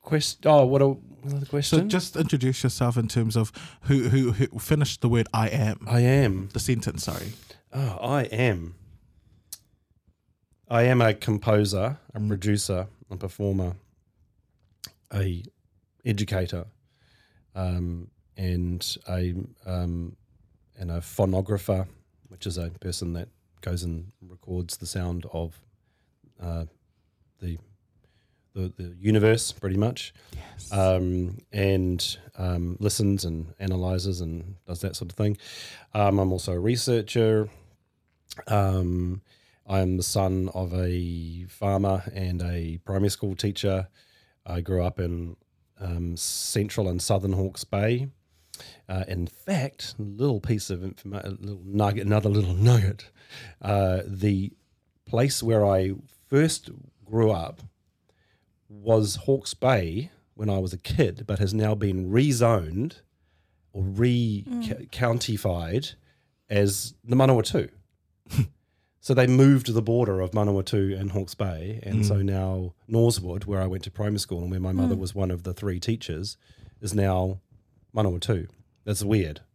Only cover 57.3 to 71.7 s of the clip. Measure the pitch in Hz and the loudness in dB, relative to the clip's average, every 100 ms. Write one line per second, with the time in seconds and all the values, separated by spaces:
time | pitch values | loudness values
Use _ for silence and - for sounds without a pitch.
57.3 | 92 82 - - _ _ _ _ _ _ | 2 -4 -10 -20 _ _ _ _ _ _
58.3 | _ _ _ _ 104 104 113 104 - - | _ _ _ _ -10 4 4 4 0 0
59.3 | 135 - - 127 123 85 90 160 _ _ | 0 0 0 2 4 2 -4 -8 _ _
60.3 | - 107 98 92 90 - - 120 90 113 | -6 -2 0 -2 -6 -4 2 2 0 -4
61.3 | 98 98 107 107 107 101 92 92 110 147 | 0 0 2 0 2 0 0 0 2 2
62.3 | 123 120 110 80 87 147 - _ _ _ | 4 4 2 0 -4 -6 -8 _ _ _
63.3 | _ _ _ _ 101 95 98 123 120 117 | _ _ _ _ -6 -4 0 2 2 0
64.3 | 104 101 240 - 110 - - 120 117 - | -2 -6 -6 -6 -8 -10 -2 0 0 -2
65.3 | 104 104 87 82 104 147 - _ _ _ | -2 -2 -2 -2 -4 -4 -14 _ _ _
66.3 | _ _ 104 101 95 - - 113 127 131 | _ _ 2 2 0 -8 -12 0 4 6
67.3 | 123 - 151 76 - _ _ _ _ _ | 6 2 -2 -4 -10 _ _ _ _ _
68.3 | - - _ _ _ _ _ - 127 127 | -2 -2 _ _ _ _ _ 0 4 6
69.3 | 127 135 135 123 113 110 117 110 95 92 | 8 8 8 4 0 2 2 2 0 0
70.3 | 110 104 98 92 107 98 95 98 98 95 | 2 2 2 0 0 0 -2 -4 -4 -6
71.3 | - 98 82 90 | -6 -6 -4 -8